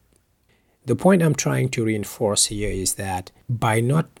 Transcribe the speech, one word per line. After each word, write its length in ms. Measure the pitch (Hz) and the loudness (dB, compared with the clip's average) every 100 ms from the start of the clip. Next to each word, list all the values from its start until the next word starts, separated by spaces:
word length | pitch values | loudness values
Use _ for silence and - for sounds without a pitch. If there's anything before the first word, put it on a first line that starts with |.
| _ _ _ _ _ _ _ _ 123 | _ _ _ _ _ _ _ _ -4
The 100 | 117 | 2
point 260 | 185 196 | 4 4
I'm 120 | 165 | 4
trying 340 | 147 151 131 127 | 2 0 0 0
to 140 | 127 | -2
reinforce 640 | 110 107 98 - 110 104 - | -2 -2 -4 -2 0 0 0
here 240 | 104 104 | -2 -4
is 240 | 98 92 | -2 -4
that 360 | - 98 92 - - - | -4 -4 -6 -8 -14 -6
by 300 | 117 117 110 | -2 0 2
not 260 | 120 156 - - | 2 0 -2 -4